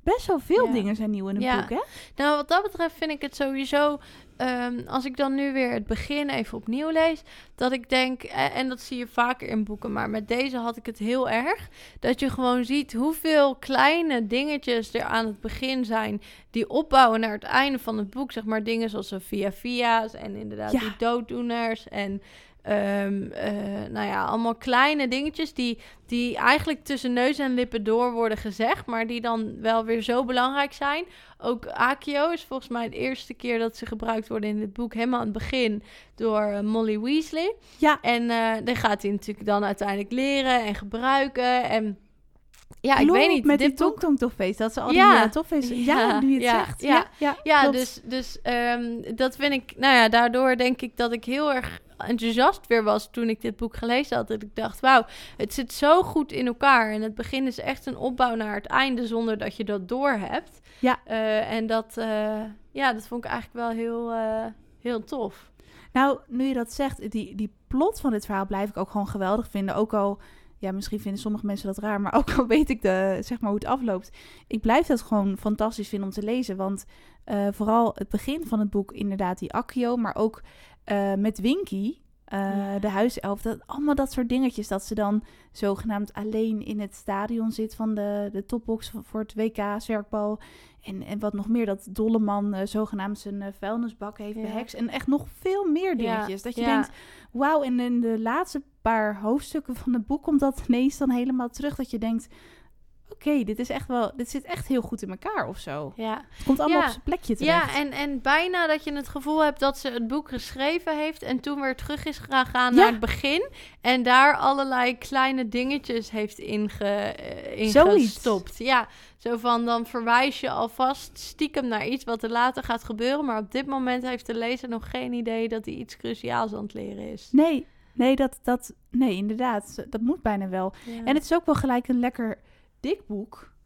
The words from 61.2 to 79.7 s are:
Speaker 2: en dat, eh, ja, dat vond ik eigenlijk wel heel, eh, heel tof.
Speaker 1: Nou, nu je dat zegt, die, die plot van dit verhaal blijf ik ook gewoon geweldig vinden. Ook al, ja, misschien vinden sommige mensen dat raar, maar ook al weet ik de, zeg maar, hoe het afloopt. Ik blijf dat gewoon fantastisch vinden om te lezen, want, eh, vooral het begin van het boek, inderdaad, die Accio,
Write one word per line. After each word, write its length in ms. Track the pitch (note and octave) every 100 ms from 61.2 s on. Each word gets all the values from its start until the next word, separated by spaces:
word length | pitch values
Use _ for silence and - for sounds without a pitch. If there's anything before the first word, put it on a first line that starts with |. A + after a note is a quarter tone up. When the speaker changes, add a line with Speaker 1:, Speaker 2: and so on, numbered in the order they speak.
| A3 G#3+ -
Speaker 2:
en 160 | A3+ A3
dat, 300 | A3+ A3 -
eh, 440 | A3+ G#3+ G#3+ G#3+ A3 G#3 -
ja, 220 | C4+ C#4
dat 140 | A3 -
vond 180 | A#3+ -
ik 60 |
eigenlijk 340 | A#3+ - A#3+ A#3
wel 100 | A3+
heel, 340 | A#3 A#3 A#3
eh, 340 | A3+ A3 A3 A3+ G#3+ - -
heel 240 | A#3+ A3+
tof. 480 | A3 C#4 A3+ - - _ - - -
Speaker 1:
Nou, 260 | B3+ C#4 C#4 -
nu 160 | A#3+
je 100 | C4+
dat 200 | B3+ A#3
zegt, 380 | - C4+ - G#3+
die, 240 | A3 F#3+ G3+
die 180 | G#3+ _ _
plot 320 | B3+ F4 A4
van 120 | C#4
dit 140 | G#3+ -
verhaal 200 | G3 G3
blijf 240 | G3 G#3
ik 80 | -
ook 120 | F#3+
gewoon 160 | G#3 G3
geweldig 400 | G#3 F#3 G#3+ A3+
vinden. 280 | G3+ G3 -
Ook 180 | G#3+
al, 260 | G#3+ G3+ G3+ - - - -
ja, 140 | F#3+
misschien 280 | F#3+ G3 G#3+
vinden 220 | G#3 G3
sommige 240 | G#3+ G#3 G#3
mensen 220 | G3 G3
dat 100 | G3
raar, 240 | G#3 G3+
maar 120 | G3+
ook 180 | - C#4 -
al 100 | B3
weet 220 | D#4 D4+
ik 120 | B3
de, 360 | F#3+ F#3 F#3+ F#3
zeg 160 | G#3+ B3
maar, 100 | G#3+
hoe 100 | G#3
het 80 | -
afloopt. 400 | C4 A#3+ F#3 - - - - _
Ik 140 | A3
blijf 260 | A3+ B3+ E4+
dat 140 | B3
gewoon 360 | - G#3+ G3 F#3+
fantastisch 500 | G#3+ G#3+ A3 A3 G3+
vinden 180 | G3+ G3
om 60 |
te 100 | G3+
lezen, 320 | G#3 B3 A#3+ F#3+
want, 280 | F#3+ G3 - - - -
eh, 240 | - G3+ G3+
vooral 400 | G3+ G#3+ A3+ A3+ -
het 140 | G3
begin 360 | G#3 - D#4 D#4
van 120 | A3
het 100 | G#3
boek, 220 | G3+ G3
inderdaad, 480 | - G3+ G3 F#3 F#3
die 140 | -
Accio, 420 | G#3+ -